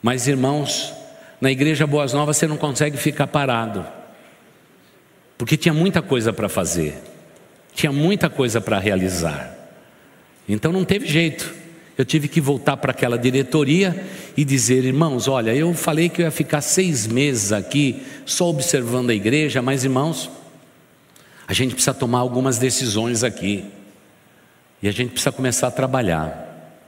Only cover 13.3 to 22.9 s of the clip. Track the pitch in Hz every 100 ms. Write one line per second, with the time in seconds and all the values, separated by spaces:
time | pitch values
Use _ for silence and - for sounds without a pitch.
13.3 | 131 131 156 135 170 190 180 - - -
14.3 | - 143 135 117 127 131 131 160 127 135
15.3 | 135 113 139 165 165 - 160 170 170 165
16.3 | - 147 147 - - 190 135 110 117 143
17.3 | 123 101 104 92 143 139 - - - -
18.3 | - 175 151 131 139 123 123 123 107 101
19.3 | 143 151 135 123 135 131 131 151 160 -
20.3 | - - - - - _ _ _ - -
21.3 | - - 95 127 110 - 131 123 123 127
22.3 | 120 131 117 127 - 127